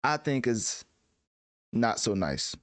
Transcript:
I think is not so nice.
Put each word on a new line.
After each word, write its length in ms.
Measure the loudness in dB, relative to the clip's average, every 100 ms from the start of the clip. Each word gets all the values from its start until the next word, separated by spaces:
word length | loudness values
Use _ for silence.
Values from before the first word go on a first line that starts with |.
I 140 | 0 0
think 300 | 2 2 2
is 400 | 0 -2 -8 -12 _ _ _ _ _ _ _ _
not 260 | 0 2 2
so 140 | 0
nice. 420 | 0 0 -2 -4 -8